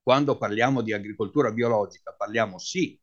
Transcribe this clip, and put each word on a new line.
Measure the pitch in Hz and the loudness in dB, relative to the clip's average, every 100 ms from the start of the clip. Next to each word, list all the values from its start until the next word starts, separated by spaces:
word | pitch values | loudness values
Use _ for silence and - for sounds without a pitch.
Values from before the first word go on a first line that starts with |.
quando | - 131 143 127 | 4 4 4 0
parliamo | 104 104 123 135 | -2 0 2 2
di | 110 | -2
agricoltura | 104 101 107 104 147 123 | -4 -6 -6 -2 0 0
biologica | 110 117 113 101 - - | 2 2 2 0 -6 -20
parliamo | - 104 113 110 180 | -10 -4 0 0 -2
sì | - 185 165 - | -8 -2 -2 -4